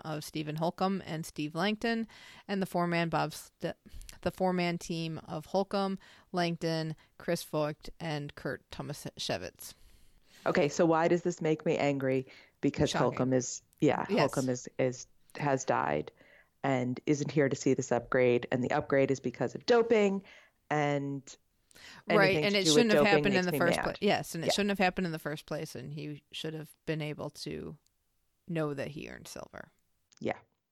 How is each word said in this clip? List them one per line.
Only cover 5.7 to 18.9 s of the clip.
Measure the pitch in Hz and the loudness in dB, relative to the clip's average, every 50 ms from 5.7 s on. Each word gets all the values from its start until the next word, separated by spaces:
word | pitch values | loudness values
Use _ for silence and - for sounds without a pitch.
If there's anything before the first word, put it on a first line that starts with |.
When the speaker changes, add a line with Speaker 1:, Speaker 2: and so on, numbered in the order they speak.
| - 202 196 196 190 185 - - - - _ _ - | -2 -2 -2 -2 -4 -6 -10 -18 -20 -20 _ _ -2
Speaker 1:
Langton, | 180 175 170 170 - - 165 160 160 160 160 156 - _ _ _ _ | -2 0 0 -2 -2 -2 -2 -2 -2 -2 -4 -8 -10 _ _ _ _
Chris | - - 170 170 - | -4 -2 -2 -2 -4
Voigt, | - - 151 151 147 151 - - - - - | -4 -2 -2 0 -2 -2 -6 -12 -16 -14 -10
and | 165 165 151 147 143 147 - | -8 -6 -6 -6 -6 -8 -12
Kurt | - - 151 127 - - _ | -10 -8 -6 -6 -8 -10 _
Tomaszewicz. | - - 143 131 147 - - 147 - - - - 120 95 90 82 - - - - - _ - - - - - - _ _ _ _ _ - - | -14 -12 -10 -10 -10 -10 -12 -14 -10 -10 -6 -4 -4 -4 -4 -8 -12 -12 -18 -18 -18 _ -20 -20 -20 -20 -20 -20 _ _ _ _ _ -6 -4
Speaker 2:
Okay, | - 139 - 160 147 | 0 2 2 2 2
so | - - 180 | 2 2 4
why | 165 160 160 165 175 | 4 6 4 4 4
does | 175 170 - | 2 2 2
this | 175 175 - 165 | -2 -4 0 0
make | 156 156 156 - | 0 0 2 2
me | 170 151 | 0 0
angry? | - - 143 143 139 135 131 131 135 127 - - - - _ _ _ - | 2 2 2 2 0 0 0 0 0 -2 -4 -12 -20 -20 _ _ _ -2
Because | 143 - - 151 160 | -2 2 2 2 2
Speaker 1:
Shocking. | - 170 143 | 4 2 2
Speaker 2:
Holcomb | 120 123 - 127 127 131 | 2 2 0 0 2 2
is, | 127 127 - - - - _ _ _ | 2 0 0 -8 -12 -14 _ _ _
yeah, | - 147 - - - - | 2 2 2 2 -2 -2
Speaker 1:
Yes. | 202 - | 2 2
Speaker 2:
Holcomb | 143 131 - 143 131 127 | 2 2 2 0 0 0
is, | 123 123 - - - - | -2 -4 -6 -12 -4 -2
is, | 135 127 120 - - - _ _ _ _ _ | -2 0 0 -4 -12 -18 _ _ _ _ _
has | - 147 143 135 131 - | -4 0 0 0 0 0
died | - 120 120 - - 76 - 151 - - _ - - - - _ _ _ _ - | 0 0 0 2 0 0 -2 -2 -4 -10 _ -20 -20 -20 -20 _ _ _ _ 0
and | 139 135 127 123 123 127 - - | 0 2 2 0 -2 -2 -4 0
isn't | - 151 135 143 - | 0 0 0 0 -2
here | - 156 143 135 | 2 2 2 2
to | 135 | 2
see | - - 139 131 | 0 2 2 2
this | - 127 - 123 | 2 2 0 0
upgrade. | 120 120 - - 131 127 123 120 120 123 - | 0 0 0 2 4 4 6 4 4 2 0
And | - 127 123 | -2 -2 0
the | 117 - | 0 0
upgrade | 147 147 - | -2 0 2